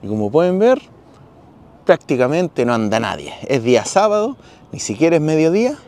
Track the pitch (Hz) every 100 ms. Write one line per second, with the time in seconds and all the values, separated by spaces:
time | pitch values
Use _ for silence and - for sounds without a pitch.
0 | 101 107 104 143 180 185 226 262 - -
1 | - - - - - - - - - 170
2 | - 135 127 160 180 - 120 117 107 113
3 | 110 80 73 - - 135 117 120 - 190
4 | 214 208 214 - - - - - - 107
5 | 165 165 151 156 160 190 247 294